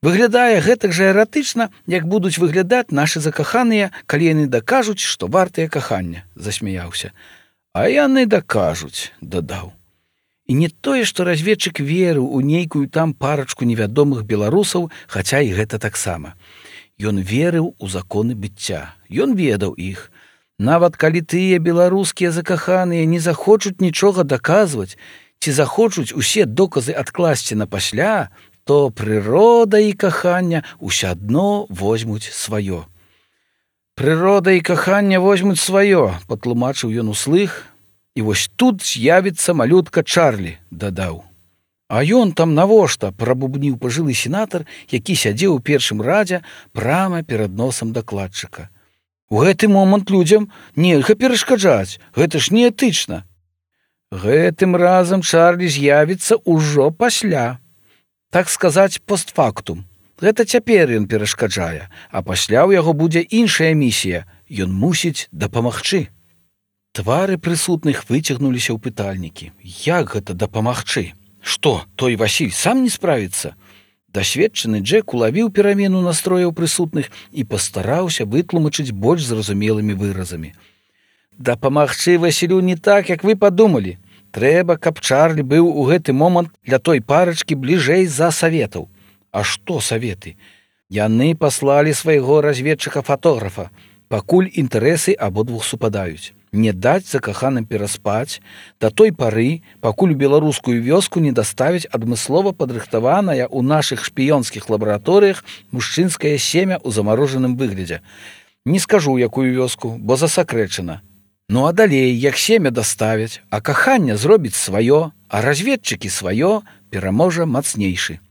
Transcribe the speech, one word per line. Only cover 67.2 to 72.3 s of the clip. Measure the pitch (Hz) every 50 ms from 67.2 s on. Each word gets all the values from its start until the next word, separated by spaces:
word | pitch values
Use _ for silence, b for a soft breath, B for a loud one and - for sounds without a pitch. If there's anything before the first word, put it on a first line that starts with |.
| 190 196 190 165
прысутных | - 170 170 160 - - 175 160 - 156 139 - - - 120
выцягнуліся | 143 160 - 139 123 143 135 127 123 120 - 117 110
ў |
пытальнікі. | - 127 110 - 104 98 95 95 87 80 - - - 85 - _ _
«Як | 95 90 - - 147 165 180 147 - -
гэта | 104 95 - 92 90
дапамагчы? | - - - 113 107 117 123 113 - - - - 95 80 - _ _ _ _ _
Што, | _ - - - - 151 120 82 - _ _ -
той | 135 127 120 101
Васіль | 113 107